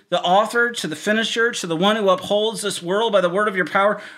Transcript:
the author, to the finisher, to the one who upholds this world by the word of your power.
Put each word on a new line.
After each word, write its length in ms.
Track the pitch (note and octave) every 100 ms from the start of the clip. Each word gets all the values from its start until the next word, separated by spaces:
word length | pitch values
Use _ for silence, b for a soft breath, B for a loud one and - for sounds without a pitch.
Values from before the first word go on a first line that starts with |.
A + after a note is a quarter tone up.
| B
the 140 | F3
author, 500 | F3 F#3+ G#3+ A#3 A#3+
to 160 | A#3 E3+
the 80 | -
finisher, 560 | G#3 A3 G#3+ A#3 A#3
to 160 | A#3 F#3
the 80 | D#3+
one 220 | G3 A3
who 120 | G3
upholds 520 | F3+ - G#3 G#3+ G3+
this 200 | G3+ F3
world 300 | E3+ G3 A3+
by 80 | G3+
the 100 | F3+
word 200 | F#3 G#3+
of 80 | F#3+
your 80 | D#3+
power. 360 | G3 G3+ G3+ B